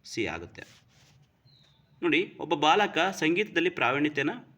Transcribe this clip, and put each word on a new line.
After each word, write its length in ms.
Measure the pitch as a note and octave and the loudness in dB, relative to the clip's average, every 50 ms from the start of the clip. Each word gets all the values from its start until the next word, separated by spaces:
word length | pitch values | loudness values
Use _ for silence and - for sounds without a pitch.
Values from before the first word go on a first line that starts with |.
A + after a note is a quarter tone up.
| _ | _
ಸಿ 200 | - - A#2+ G#2 | -8 -6 -4 -4
ಆಗುತ್ತೆ. 380 | D#2+ D#2 E2 E2+ - - - - - - - _ _ _ - - _ _ - _ _ _ _ _ - _ _ _ _ _ _ _ _ _ _ E3+ | -4 -4 -8 -10 -14 -16 -20 -20 -20 -20 -20 _ _ _ -20 -20 _ _ -20 _ _ _ _ _ -20 _ _ _ _ _ _ _ _ _ _ 0
ನೋಡಿ, 340 | F3 D3 E3 G3+ - - - | 2 2 2 0 -2 -8 -12
ಒಬ್ಬ 160 | D3 D3+ E3+ | -4 -2 0
ಬಾಲಕ 420 | D3+ D3 D#3 E3+ G3+ G#3 G3 - D#3 E3+ F#3+ | 2 4 4 6 4 2 2 2 0 0 0
ಸಂಗೀತದಲ್ಲಿ 580 | F#3+ - D#3+ D#3 E3+ F#3 G#3+ G#3+ - E3+ E3 F3+ | 0 0 0 0 2 0 -2 0 -2 0 0 0
ಪ್ರಾವೀಣ್ಯತೆಯನ್ನು 800 | F3 - C3 A#2 C3 C#3+ D3 D3 D3 C#3+ C#3 D3 A#3+ - - - - | 0 0 0 2 2 2 0 0 0 -2 -2 -2 -4 -6 -14 -20 -20